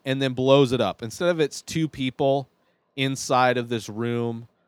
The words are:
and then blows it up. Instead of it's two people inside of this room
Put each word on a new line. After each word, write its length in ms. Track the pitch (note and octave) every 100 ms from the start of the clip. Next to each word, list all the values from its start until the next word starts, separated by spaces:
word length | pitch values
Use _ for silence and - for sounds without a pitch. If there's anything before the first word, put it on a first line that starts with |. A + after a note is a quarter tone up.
| C3+
and 160 | C3+
then 120 | C3+
blows 380 | B2 C3 C#3 C3
it 100 | B2
up. 200 | G2+ -
Instead 280 | A2+ - F3
of 100 | E3
it's 220 | C#3+ -
two 260 | - E3 D#3
people 640 | - C3 - C#3 C#3 C3 _ _ _ _ -
inside 640 | C3+ C3+ - B2+ B2+ B2
of 120 | A#2+
this 200 | A#2+ G#2+
room 580 | G#2+ A#2+ A#2+ A#2 A#2 A#2 _